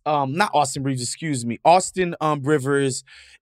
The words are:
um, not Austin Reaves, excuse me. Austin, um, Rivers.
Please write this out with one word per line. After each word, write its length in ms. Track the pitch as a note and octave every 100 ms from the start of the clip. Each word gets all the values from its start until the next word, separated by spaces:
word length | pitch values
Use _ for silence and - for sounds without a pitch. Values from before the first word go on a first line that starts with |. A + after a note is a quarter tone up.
| D3
um, 280 | D3 C3+
not 160 | D#3 G#3
Austin 300 | D3 C3+ C#3+
Reaves, 180 | C3+ C3
excuse 420 | A#2+ - D#3+ C3+ A#2
me. 140 | A2+
Austin, 520 | D#3+ F3+ - F#3 F3+ E3+
um, 220 | D#3 D3
Rivers. 600 | C3+ D3+ C3 C#3 C#3 C3 - - - -